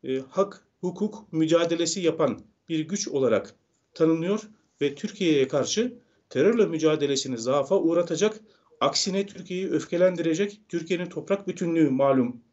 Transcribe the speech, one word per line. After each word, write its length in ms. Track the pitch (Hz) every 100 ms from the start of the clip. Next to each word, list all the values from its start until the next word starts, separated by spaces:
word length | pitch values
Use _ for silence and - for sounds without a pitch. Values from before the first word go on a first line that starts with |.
e, 140 | 135 131
hak, 480 | 131 - 196 - _ _
hukuk 520 | 180 175 208 - -
mücadelesi 680 | 160 160 165 170 165 165 196
yapan 400 | 170 160 151 110 - _ _
bir 120 | 160
güç 280 | 156 196 -
olarak 460 | 139 131 107 - - _ _ _
tanınıyor 460 | - 160 165 170 214 - - _ _
ve 140 | 143
Türkiye'ye 540 | 139 208 - 180 151 131
karşı 500 | 147 127 - 247 - _ _ _
terörle 380 | - 156 233 185
mücadelesini 720 | 160 156 151 139 135 135 123
zaafa 420 | 113 143 139 196
uğratacak, 600 | 165 170 170 160 208 - - _ _ _
aksine 460 | 135 - - 190 196
Türkiye'yi 440 | - - 180 190
öfkelendirecek, 880 | 151 - 170 185 175 165 160 202 - _
Türkiye'nin 380 | 170 165 175 175
toprak 420 | - - 196 196
bütünlüğü 420 | - 175 165 151
malum 500 | 131 139 131 123 123 _